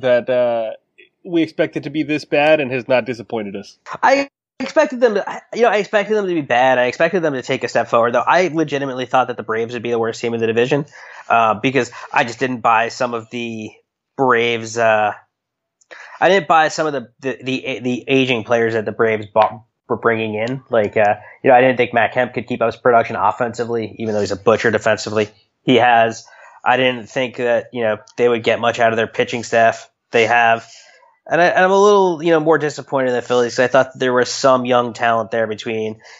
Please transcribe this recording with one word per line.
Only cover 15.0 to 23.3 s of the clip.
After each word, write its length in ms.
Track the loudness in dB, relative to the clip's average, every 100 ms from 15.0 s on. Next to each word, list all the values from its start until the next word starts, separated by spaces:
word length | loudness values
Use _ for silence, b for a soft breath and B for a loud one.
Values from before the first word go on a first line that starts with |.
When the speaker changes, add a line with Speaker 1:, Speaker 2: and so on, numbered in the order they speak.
| 0 -4 _ _ _ _ _ _ _ B B B
Speaker 2:
I 80 | 2
didn't 180 | 2 2
buy 200 | 2 2
some 180 | -2 -4
of 80 |
the, 180 | -4 -10 _
the, 180 | -8 -6
the, 380 | -6 -6 -6 -6
the 260 | -4 -4 0
aging 360 | 0 2 -2
players 320 | 0 0 2 0
that 100 | -4
the 60 |
Braves 340 | -2 0 -2 -2
bought, 380 | 0 0 -2 -20 _ -8
were 80 | -2
bringing 380 | 0 0 -2 -4
in. 280 | -4 -6 -2
Like, 260 | 0 0 0
uh, 200 | 0 0 B B
you 60 | 4
know, 60 | 6
I 20 |
didn't 160 | 4 2
think 180 | 0
Matt 200 | 0 0
Kemp 200 | 0 -4
could 140 | -6 -8
keep 140 | -4
up 60 | -4
his 60 | 0
production 360 | 2 2 2 0
offensively, 760 | -2